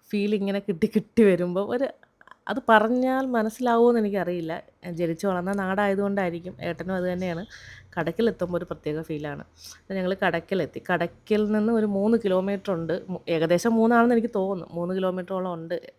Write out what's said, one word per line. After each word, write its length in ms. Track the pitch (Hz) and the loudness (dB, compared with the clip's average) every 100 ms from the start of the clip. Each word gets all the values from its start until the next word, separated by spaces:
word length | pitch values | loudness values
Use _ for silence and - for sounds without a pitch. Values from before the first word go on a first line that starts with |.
| _ | _
ഫീൽ 260 | 208 202 208 | -2 0 0
ഇങ്ങനെ 240 | 196 196 | -2 -4
കിട്ടി 280 | 196 165 214 | -4 -2 0
കിട്ടി 340 | 214 - - | 0 -2 4
വരുമ്പോൾ 420 | 214 180 180 180 202 | 6 6 2 -2 -2
ഒരു, 200 | 247 269 - _ _ - - - | -2 -4 -6 _ _ -20 -20 -8
അത് 120 | 220 | -6
പറഞ്ഞാൽ 600 | - 220 214 247 262 262 269 | 6 6 6 2 0 0 0
മനസ്സിലാവുമോയെന്ന് 720 | 240 220 220 247 233 240 240 | 0 -2 -2 0 4 6 4
എനിക്കറിയില്ല. 520 | 214 202 180 180 160 165 - _ | 2 -2 -2 -4 -4 -8 -10 _
ഞാൻ 160 | - 165 | -12 -4
ജനിച്ചു 300 | 170 165 202 | -2 0 -2
വളർന്ന 260 | 180 175 | -2 -2
നാടായതുകൊണ്ടായിരിക്കും. 1000 | 202 190 196 208 196 202 202 185 170 175 - | -2 -2 0 0 2 0 0 -2 -4 -10 -10
ഏട്ടനും 320 | 165 165 175 190 | -8 -6 -4 -2
അത് 100 | 180 | -2
തന്നെയാണ്. 380 | 180 185 165 208 - - - - | -2 -4 -6 -8 -16 -20 -20 -12
കടക്കിലെത്തുമ്പോൾ 680 | - 160 165 226 - 180 175 | -4 -4 0 0 0 -4 -4
ഒരു 80 | 175 | -6
പ്രത്യേക 320 | 165 - 151 | -10 -6 -6
ഫീലാണ്. 420 | 160 151 147 147 - _ - | -6 -8 -6 -10 -14 _ -20
അപ്പോൾ 260 | - _ 190 | -20 _ -4
ഞങ്ങൾ 160 | 185 190 | -2 0
കടക്കിലെത്തി. 640 | 190 170 165 190 143 - | 0 0 -2 -2 -2 -6
കടക്കിൽ 580 | - 180 170 - - 208 208 | -2 0 0 -6 -2 0 2
നിന്ന് 200 | 214 214 | 2 2
ഒരു 140 | 233 214 | 2 0
മൂന്ന് 280 | 196 202 233 | 0 2 2
കിലോമീറ്റർ 540 | 214 185 190 202 196 | 2 2 0 -4 -4
ഉണ്ട്. 220 | 175 165 170 - | -4 -2 -4 -4
മു-, 160 | 180 - | -10 -2
ഏകദേശം 460 | 165 160 175 233 | 0 2 2 2
മൂന്നാണെന്ന് 420 | 226 226 240 233 240 | 2 4 4 4 4
എനിക്ക് 160 | 226 | 0
തോന്നുന്നു. 340 | 208 190 190 - | -2 -4 -4 -8
മൂന്ന് 200 | 165 175 190 | -8 -4 -2
കിലോമീറ്ററോളം 560 | 185 185 180 190 185 | -2 -4 -6 -4 -4
ഉണ്ട് 220 | 170 165 175 - | -6 -8 -8 -10